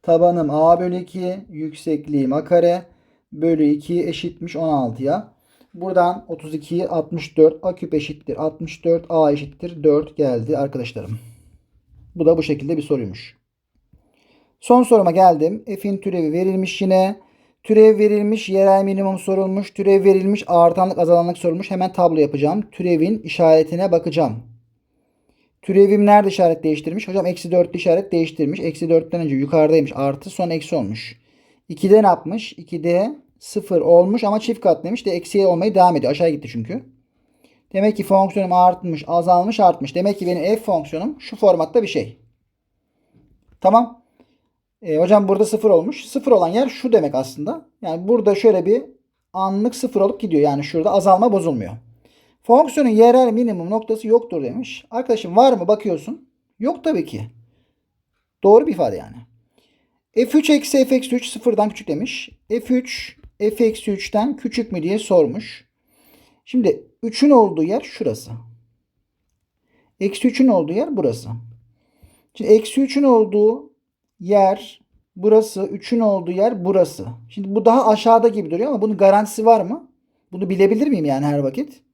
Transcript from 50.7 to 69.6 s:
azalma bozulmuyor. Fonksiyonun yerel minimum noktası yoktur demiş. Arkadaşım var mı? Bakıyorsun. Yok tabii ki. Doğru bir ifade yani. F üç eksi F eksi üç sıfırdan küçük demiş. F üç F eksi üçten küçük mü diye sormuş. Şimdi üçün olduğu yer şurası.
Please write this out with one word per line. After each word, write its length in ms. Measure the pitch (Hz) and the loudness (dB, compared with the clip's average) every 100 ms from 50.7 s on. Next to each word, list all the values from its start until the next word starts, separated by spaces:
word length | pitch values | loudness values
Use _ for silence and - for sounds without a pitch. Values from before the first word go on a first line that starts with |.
| 165 185 | -4 0
azalma 400 | 196 185 185 233 | 2 4 4 4
bozulmuyor. 420 | 196 165 127 90 117 _ _ _ _ _ _ | 0 -2 -6 -8 -12 _ _ _ _ _ _
Fonksiyonun 460 | - 247 311 294 262 | 2 2 4 0 0
yerel 440 | 214 233 254 254 | 6 6 6 2
minimum 360 | 220 240 185 170 | 0 -2 -4 -6
noktası 380 | 220 220 220 220 | -6 -6 -6 0
yoktur 360 | 233 233 170 | 0 0 -8
demiş. 420 | 127 226 254 - _ | -8 -10 -12 -16 _
Arkadaşım 440 | 226 254 220 175 | -8 -4 -4 0
var 180 | 190 269 | 4 4
mı? 140 | 220 175 | 2 -2
Bakıyorsun. 600 | 208 214 160 180 311 _ _ _ _ | -2 -2 -6 -8 -16 _ _ _ _
Yok 240 | 208 - | -8 -4
tabii 220 | - 196 | -4 -4
ki. 160 | - 110 110 _ _ _ _ _ _ _ _ _ _ _ | -6 -12 -14 _ _ _ _ _ _ _ _ _ _ _
Doğru 240 | 196 220 311 | 4 4 4
bir 60 | |
ifade 220 | 180 127 | -4 -4
yani. 220 | 92 64 120 117 _ _ _ _ _ _ _ _ | -6 -14 -20 -20 _ _ _ _ _ _ _ _
F 260 | 220 240 302 | -2 2 2
üç 120 | 302 | 4
eksi 360 | 294 294 277 | 0 2 0
F 100 | 262 | 2
eksi 200 | 262 262 | 0 0
üç 140 | 247 - | -6 -6
sıfırdan 400 | 214 247 214 208 | -4 -2 0 -2
küçük 180 | - 208 | -4 -8
demiş. 420 | 151 247 - - _ _ | -8 -6 -12 -16 _ _
F 260 | 233 233 | -8 -2
üç 440 | 254 254 - - _ - _ | -4 -2 -14 -14 _ -20 _
F 260 | 208 214 | -4 0
eksi 260 | 226 220 - | 0 0 -8
üçten 440 | 196 - 208 247 | -8 -4 -4 -4
küçük 360 | - 233 240 226 | -6 -8 -6 -6
mü 120 | 175 | -6
diye 160 | 160 208 | -4 -6
sormuş. 680 | - 180 139 165 - - _ _ _ _ _ _ _ _ | 0 2 2 -4 -14 -20 _ _ _ _ _ _ _ _
Şimdi 420 | _ 254 196 - - _ | _ 0 0 0 -8 _
üçün 260 | 233 226 294 | -10 0 4
olduğu 340 | 262 202 160 | 6 4 0
yer 180 | 160 214 | -2 -4
şurası. 500 | - - 160 110 - 113 - _ _ _ _ _ _ _ _ _ _ _ | -6 -8 -6 -6 -12 -18 -18 _ _ _ _ _ _ _ _ _ _ _